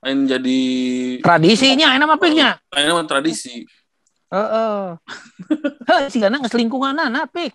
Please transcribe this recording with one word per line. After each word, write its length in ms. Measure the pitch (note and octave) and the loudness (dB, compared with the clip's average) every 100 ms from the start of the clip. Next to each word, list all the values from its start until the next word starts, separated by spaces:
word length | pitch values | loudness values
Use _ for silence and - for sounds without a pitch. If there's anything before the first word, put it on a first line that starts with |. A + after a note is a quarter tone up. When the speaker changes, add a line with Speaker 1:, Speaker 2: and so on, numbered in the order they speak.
Speaker 1:
lain 180 | C3 C3+ C3+ | -4 -2 0
jadi 360 | C3 B2+ C3 C3 B2+ B2+ B2+ B2+ B2+ | 0 0 0 0 -2 -2 -4 -6 -2
Speaker 2:
Tradisinya, 720 | E3 E3+ D#3+ G#3+ C4+ C4+ D#4 | 2 4 6 6 4 4 4
enak 140 | C4 D4+ | 2 2
mah, 100 | D4+ | 2
Pik, 160 | F4 | 2
nya. 160 | D#4 C4 F#3 _ | 4 2 0 _
Speaker 1:
Lain 220 | - D3 | -2 0
mah 140 | E3+ D#3 | 0 0
tradisi. 580 | C#3 D#3 D#3 B2+ A#2+ - _ _ _ _ _ _ | 0 0 -4 -10 -14 -16 _ _ _ _ _ _
Speaker 2:
Heeh. 680 | F#3 G#3+ A3 A3+ G#3 F#3+ E3 - - - _ | -4 -2 -2 -2 -4 -6 -12 -16 -18 -20 _
<laughs> 480 | F#3 D4+ D4 C#4+ A#3+ | -6 -4 -4 -8 0
Heuh, 240 | E4+ C#4 | 0 2
sigana 280 | C4 G3+ C4+ | 0 0 0
geus 140 | B3 | -2
lingkunganana, 720 | A#3+ A3+ B3+ C4+ C#4 D4+ B3 D#4 | 0 0 -2 -2 -2 -2 -2 -6
Pik. 280 | F4 D#4 | -6 -8